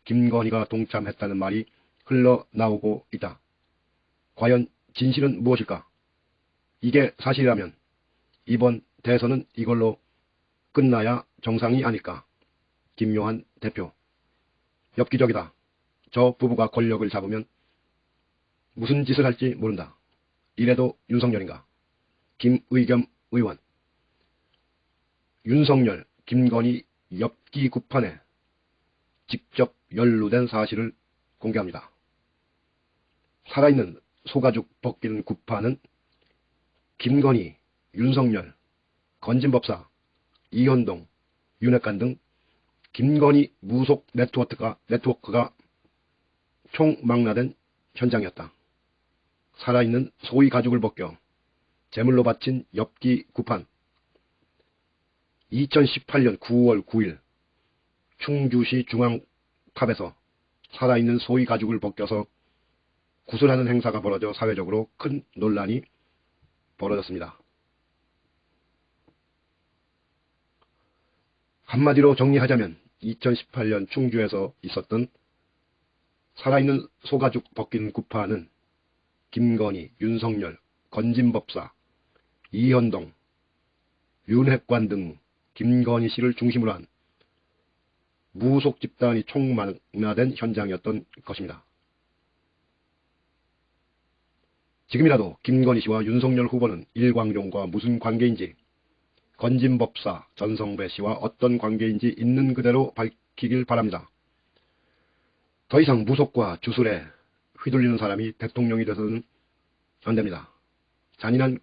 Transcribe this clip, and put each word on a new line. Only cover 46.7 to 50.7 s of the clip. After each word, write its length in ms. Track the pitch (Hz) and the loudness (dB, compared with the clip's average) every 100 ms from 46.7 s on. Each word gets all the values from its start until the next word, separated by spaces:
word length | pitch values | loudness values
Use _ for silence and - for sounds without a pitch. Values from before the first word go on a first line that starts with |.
총망라된 840 | - 156 - 120 120 113 107 131 - _ _ _ | 0 2 2 0 2 2 0 -2 -6 _ _ _
현장이었다. 580 | - 123 117 98 - 80 _ _ _ _ _ _ _ _ _ _ - | -4 -2 0 -4 -8 -16 _ _ _ _ _ _ _ _ _ _ -10
살아있는 540 | - 123 117 120 131 _ | 0 2 4 0 -2 _
소의 320 | - 127 139 | -2 4 6
가죽을 300 | 123 120 | 4 2